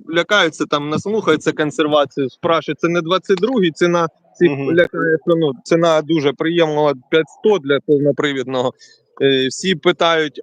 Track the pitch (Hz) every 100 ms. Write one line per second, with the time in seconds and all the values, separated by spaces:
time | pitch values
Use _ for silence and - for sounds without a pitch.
0 | - 165 165 208 170 - 147 147 147 151
1 | 196 214 180 151 160 143 151 - 151 147
2 | 139 - 131 - 170 165 147 151 170 170
3 | 160 180 - 190 220 262 175 147 175 175
4 | 165 _ _ - 175 139 139 165 170 170
5 | 165 160 - 165 156 127 - 165 170 156
6 | 151 165 143 127 160 170 160 151 151 131
7 | - 160 160 - 220 196 139 139 - 143
8 | 143 139 147 135 123 131 123 - - _
9 | _ - 139 135 131 - 185 165 180 175
10 | 170 165 151 -